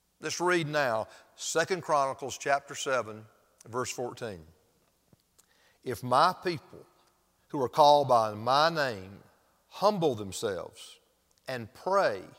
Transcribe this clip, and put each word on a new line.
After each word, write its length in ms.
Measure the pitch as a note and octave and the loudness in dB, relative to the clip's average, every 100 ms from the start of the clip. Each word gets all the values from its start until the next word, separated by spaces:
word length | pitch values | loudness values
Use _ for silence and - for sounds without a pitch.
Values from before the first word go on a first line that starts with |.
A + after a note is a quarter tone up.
| _ _ | _ _
Let's 180 | D#3 - | -10 -4
read 300 | F3 F3+ D3+ | 0 0 0
now 380 | D3+ C3+ A2 G#2 - _ - | 0 0 -2 -4 -12 _ -12
Second 460 | - D#3+ E3 F#3 | -4 -2 0 -2
Chronicles 560 | D3 D3 C3+ B2+ C3 - | 0 0 0 -4 -10 -8
chapter 380 | C#3+ C#3 - C#3 | -2 -2 -2 -8
seven, 500 | C#3+ B2+ G#2+ G#2+ A2 _ _ _ - | -2 -2 -2 -12 -18 _ _ _ -10
verse 240 | A#2 A#2+ | -6 -6
fourteen. 540 | - B2 A#2+ A#2+ F2+ D#2+ _ _ _ _ _ _ _ _ _ _ _ _ _ | -6 -8 -8 -10 -12 -16 _ _ _ _ _ _ _ _ _ _ _ _ _
"If 180 | C3+ A#2 | -10 -8
my 320 | B2+ B2+ E3+ F3+ F#3 | 0 4 4 2 -4
people 400 | E3 - - - _ _ _ _ _ _ | -6 -10 -20 -20 _ _ _ _ _ _
who 120 | D3 | -4
are 60 | A#2+ | -2
called 400 | - D3 D3 C3+ | 6 8 8 6
by 260 | A#2+ A2 | 4 4
my 360 | G#2 A#2 C3+ D#3+ | -2 2 4 4
name 500 | D#3+ C#3 G2+ F#2 G2+ - _ _ _ _ | 2 -2 -4 -12 -18 -20 _ _ _ _
humble 480 | - G3 G#3 D#3+ A2 | 0 0 2 0 0
themselves 840 | G2 - A2+ F2+ D#2+ - - - _ _ _ _ - | -6 -6 -4 -4 -8 -16 -20 -20 _ _ _ _ -12
and 260 | B2+ A2 | -10 -12
pray 480 | - F#3 G3 D#3+ G2 F#2 | -8 0 2 2 0 -8